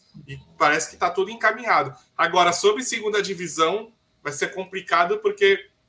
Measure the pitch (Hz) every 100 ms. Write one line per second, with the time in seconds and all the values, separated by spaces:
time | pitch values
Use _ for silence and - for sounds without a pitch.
0 | _ - - 139 - - 151 156 - -
1 | 180 190 190 226 220 226 233 165 139 -
2 | _ - 170 180 175 175 202 214 254 233
3 | 214 208 185 175 170 147 165 202 233 _
4 | _ _ 147 139 175 180 185 190 185 170
5 | 175 214 202 202 196 190 - _